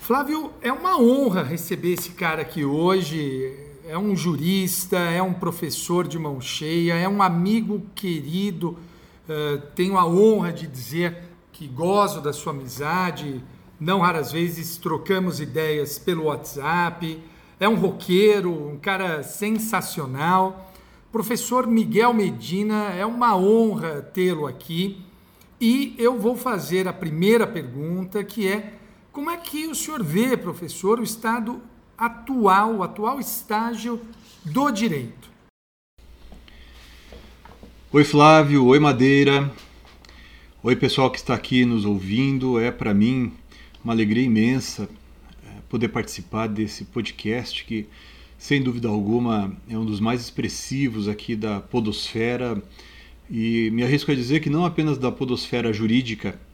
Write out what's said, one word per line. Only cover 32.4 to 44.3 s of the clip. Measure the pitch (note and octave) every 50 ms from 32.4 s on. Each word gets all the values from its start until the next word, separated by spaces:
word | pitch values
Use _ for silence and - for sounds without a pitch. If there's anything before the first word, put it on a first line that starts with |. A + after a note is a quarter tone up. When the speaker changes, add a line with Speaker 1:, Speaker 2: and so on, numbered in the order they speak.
| A3 G3 F#3 G3 G#3 A3+ A3+
Speaker 1:
o | G#3 F3+
atual | E3 E3+ - G#3 A3+ C4+ C#4+
estágio | A3+ - - - - - G#3+ G#3+ A3+ A#3 A#3+ A3 A3 A#3+ A#3 A3+ - - - - - - - - -
do | D#3+ D3 A#3 C#4 D4
direito? | A#3 G3 A3+ A3+ E3 C#3 B2 A#2 - - - - - _ _ _ _ _ _ _ _ _ _ _ _ _ - - - - - - - - - - - - - - - - - - - - - - - - - - - - - - - - - - - - - -
Speaker 2:
Oi, | - C#3+ D3
Flávio. | - - D3 C#3+ D3+ D#3 D#3 D#3 C#3+ C#3+ C#3+ B2+ B2
Oi, | C3 D3
Madeira. | D3+ D3 C3+ A#2 B2+ C3+ C#3 C#3 C#3+ C#3 C#3 C#3 C#3+ C#3+ - - - - - - - - - - - - - - - - - - - - - -
Oi, | - A2+ B2
pessoal | - - B2+ - - C3+ B2+
que | - -
está | - - B2+
aqui | G#2+ - - C3 B2+ B2
nos | A#2+ A#2+ A2+ G2+
ouvindo. | G#2 G#2 G2 F#2 F#2+ G2+ A#2 C3+ C#3 C#3 C3 B2+ C3 B2 A#2
É, | A2+ B2
pra | A#2+ - A#2+ A2+ G#2
mim, | G2+ G#2+ A#2 C3 C3 B2 A2+ - - - - - - - - - - -
uma | A#2+
alegria | A#2 A2+ A2 G#2 G#2+ A#2 C3
imensa, | C3